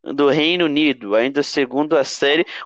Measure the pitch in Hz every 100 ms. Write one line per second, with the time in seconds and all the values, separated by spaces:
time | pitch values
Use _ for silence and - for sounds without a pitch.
0 | - 143 143 151 156 180 165 147 151 127
1 | 104 107 131 139 143 151 127 131 151 156
2 | 135 - 139 156 - -